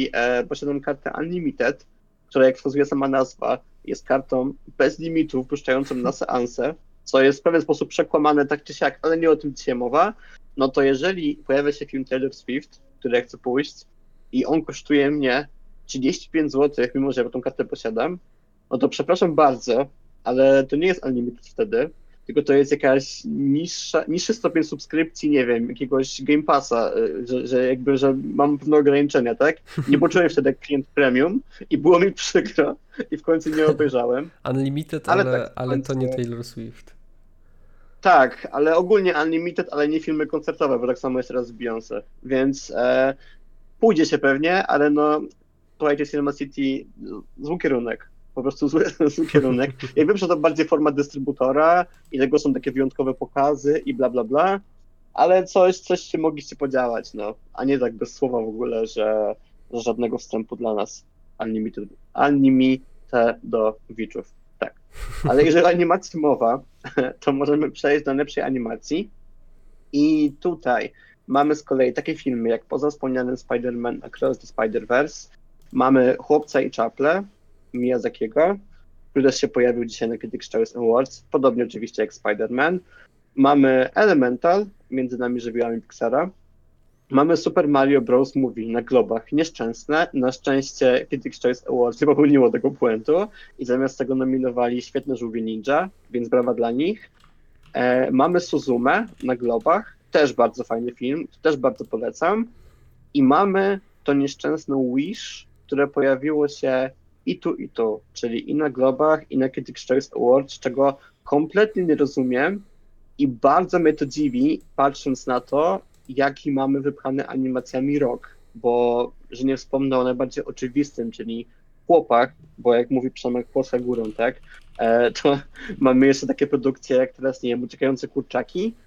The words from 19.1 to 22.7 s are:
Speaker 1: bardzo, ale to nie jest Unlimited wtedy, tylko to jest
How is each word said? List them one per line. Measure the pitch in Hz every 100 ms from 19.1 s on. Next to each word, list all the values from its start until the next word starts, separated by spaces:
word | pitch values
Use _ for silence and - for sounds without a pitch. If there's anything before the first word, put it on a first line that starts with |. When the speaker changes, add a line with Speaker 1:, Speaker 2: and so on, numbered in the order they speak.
| 185 185
Speaker 1:
bardzo, | 151 147 127 - 120 - - - -
ale | - 127 135 135
to | 135 147
nie | 180
jest | 180 135
Unlimited | 123 123 120 -
wtedy, | - 110 113 156 - - - -
tylko | 139
to | 143
jest | 139 139